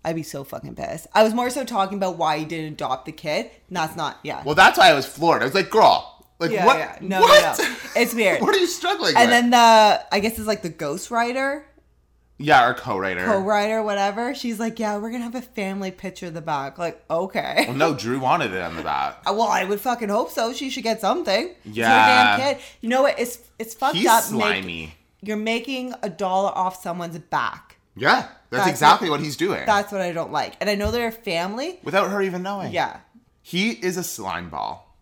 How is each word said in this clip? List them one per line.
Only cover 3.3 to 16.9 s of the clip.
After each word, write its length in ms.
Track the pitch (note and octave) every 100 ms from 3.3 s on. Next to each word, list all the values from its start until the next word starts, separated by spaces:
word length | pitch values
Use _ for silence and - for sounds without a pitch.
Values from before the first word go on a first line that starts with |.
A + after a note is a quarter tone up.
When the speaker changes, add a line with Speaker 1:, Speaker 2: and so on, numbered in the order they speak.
| E3+ A#3 _ _
Speaker 1:
That's 260 | F3+ D#3 E3+
not, 220 | D3 -
yeah. 200 | D3 -
Speaker 2:
Well, 100 | -
that's 220 | D3+ G3+ -
why 140 | F#3
I 20 |
was 140 | C#3+ C3
floored. 340 | - E3 C3+
I 60 | C3
was 80 |
like, 160 | F#3+ -
"Girl, 520 | A3 E3 E2+ - - _ _
like, 100 | E3
Speaker 1:
Yeah, 160 | G#3 F3+
Speaker 2:
what? 100 | C#4
Speaker 1:
yeah. 200 | C#3+ -
No, 220 | - -
Speaker 2:
What? 360 | B4 D5 - -
Speaker 1:
no, 60 |
no. 100 | - A#3+ - A#3
It's 160 | A#3+
weird. 300 | A3+ G3+ D#3
Speaker 2:
<laughs> 0 |
What 120 | -
are 40 | G4
you 80 | F4
struggling 500 | - F4 G4+ G3+ G#3
Speaker 1:
And 140 | A#3+
Speaker 2:
with?" 0 |
Speaker 1:
then 180 | A#3+ A#3+
the, 560 | B3 A#3 A3 G#3+ - -
I 80 | G3+
guess 160 | G#3+ A3+
it's, 100 | G#3+
like, 140 | G#3
the 80 | E3+
ghostwriter. 920 | D#3+ D3 F3+ - A#3 A#3+ B3+ C4+ D4 - _ _ _ _ _ _ _
Speaker 2:
Yeah, 320 | D3+ C#3 A#2+
or 60 |
co-writer. 500 | B2 B2+ G2 F#2+ F2+
Speaker 1:
co-writer, 560 | F2+ G3 F#3+ G#3 G#3 A3
whatever. 520 | G#3+ G3+ G3 G3+ A#3+
She's 240 | C4+ A#3+ G#3+
like, 220 | A3+ A3+
"Yeah, 180 | G#3+ G#3
we're 120 | A3+
gonna 100 | B3
have 140 | A#3 B3
a 40 |
family 500 | B3 - F#3+ G3 F#3+
picture 340 | F#3 F#3+ F3+ F3+
in 80 |
the 60 | E3
back." 380 | D#3 D3 C#3 D#3
Like, 240 | E3+